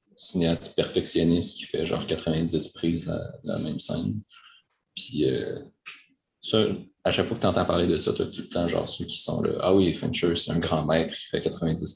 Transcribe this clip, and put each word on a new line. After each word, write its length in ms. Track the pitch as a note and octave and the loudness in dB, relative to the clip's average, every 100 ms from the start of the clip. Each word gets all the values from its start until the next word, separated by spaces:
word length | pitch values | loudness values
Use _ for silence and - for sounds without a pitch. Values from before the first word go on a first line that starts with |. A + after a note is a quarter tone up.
| _ | _
cinéaste 600 | - - F#2 E2 E2 - - | -10 -4 0 2 2 0 -2
perfectionniste 800 | D2+ F#2 - F2 E2 E2+ - - | 0 0 0 2 4 4 0 -6
qui 80 | |
fait 220 | - D2 D#2+ | -6 -4 -2
genre 200 | D#2+ - | -2 -2
quatre-vingt-dix 600 | D#2+ - D#2+ E2 D#2+ - | -2 0 0 0 0 -2
prises 380 | - E2+ E2+ D#2 | -2 0 0 -2
la, 120 | D#2+ - - | -4 -6 -8
la 140 | - - | -6 -4
même 220 | D#2 - | -4 -4
scène. 400 | - - - G#2+ - - - - _ _ _ | -4 -2 -2 -4 -8 -18 -20 -20 _ _ _
Puis, 300 | - - C#2+ | -12 -6 0
euh, 360 | C#2 B1 - - - _ - - _ _ _ _ | 0 0 -2 -8 -12 _ -20 -20 _ _ _ _
ça, 240 | - A2 G#2 G2 - _ | 0 2 4 0 -8 _
à 80 | F2+ | 0
chaque 120 | F2 | 2
fois 140 | F#2 A2 | 0 2
que 40 | |
t'entends 220 | G2+ F2+ | 2 4
parler 220 | F2 F2 F2 | 2 4 4
de 120 | D#2+ | 2
ça, 140 | - | 0
t'as 140 | - - | 0 -2
tout 160 | - | -6
le 60 | - | -6
temps 180 | F2 E2+ | -2 0
genre 220 | E2+ E2+ | 0 -2
ceux 160 | - E2 | -6 -6
qui 160 | - | -6
sont 180 | - D#2+ | -4 -2
là. 120 | D#2 - | 0 0
Ah 140 | - | 4
oui, 200 | G2 F#2 | 6 6
Fincher, 420 | D#2 E2 E2 F2 E2 | 2 -2 0 2 2
c'est 140 | - | 0
un 80 | D#2+ | 0
grand 260 | E2 D#2+ | 2 0
maître, 300 | D2+ D#2+ D#2+ - | 2 2 2 -4
il 100 | - | -4
fait 100 | - | -2
quatre-vingt-dix 540 | D#2+ - E2 D#2+ D#2 | -2 -2 -2 0 -4